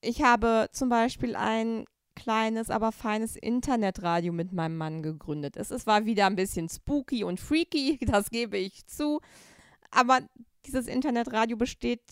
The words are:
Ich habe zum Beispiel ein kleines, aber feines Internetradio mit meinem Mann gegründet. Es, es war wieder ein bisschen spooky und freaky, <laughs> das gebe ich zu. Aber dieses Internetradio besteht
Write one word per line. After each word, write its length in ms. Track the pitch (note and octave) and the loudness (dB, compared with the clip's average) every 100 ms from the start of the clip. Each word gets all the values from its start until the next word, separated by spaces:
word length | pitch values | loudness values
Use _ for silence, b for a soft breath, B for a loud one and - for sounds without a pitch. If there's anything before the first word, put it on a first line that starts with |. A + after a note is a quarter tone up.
Ich 200 | - A#3+ | -4 2
habe 460 | C4+ A#3+ A3+ A3+ - | 6 6 6 4 2
zum 180 | - B3+ | 0 0
Beispiel 460 | A#3 A#3 - A#3+ G#3+ | 2 2 0 -4 -2
ein 500 | - A3 A3+ A3+ - _ _ - | 0 0 -2 -4 -8 _ _ -14
kleines, 540 | - A3 A3 A3 A3+ | -2 0 2 0 -2
aber 220 | A3 A3 | 0 0
feines 440 | A3 A3+ G#3+ A3+ - | -2 -4 -2 -4 -6
Internetradio 1000 | - A#3+ B3 B3 G3+ F#3+ F3 E3+ E3+ | -2 -2 0 2 0 0 0 0 0
mit 180 | E3+ F3 | -2 -4
meinem 260 | F3+ D#3+ E3 | -2 -4 -4
Mann 240 | D#3 D#3+ | -6 -4
gegründet. 540 | D#3 D#3 - D3+ D3+ - | -6 -8 -6 -6 -6 -8
Es, 160 | G#3+ | -8
es 160 | B3+ - | -6 2
war 180 | G#3 G#3+ | 4 4
wieder 200 | G#3+ G3 | 4 4
ein 100 | F#3+ | 2
bisschen 340 | F#3+ - E3 | -2 -2 -6
spooky 540 | - - C#4+ C4 B3 | -8 -2 -2 -2 -2
und 160 | F#3+ F3+ | -2 -4
freaky, 600 | - D4+ E4+ D#4 C4+ D4 | 0 0 0 0 0 0
<laughs> 60 | A3 | 2
das 240 | A3 G#3 | 2 2
gebe 280 | A#3 A#3 G3+ | -4 -4 -4
ich 280 | F#3+ - - | -6 -8 -20
zu. 360 | - D4+ D4+ B B B B B B _ | -6 -2 -2 B B B B B B _
Aber 280 | - B3 C4 - _ - _ - | 2 4 4 2 _ -20 _ -6
dieses 220 | C4 A#3+ | -4 -2
Internetradio 720 | B3+ C#4+ A#3+ A#3+ A3+ A3+ A3+ | -2 0 0 0 0 0 0
besteht 440 | B3 - A#3+ A#3+ _ | -2 -2 -4 -4 _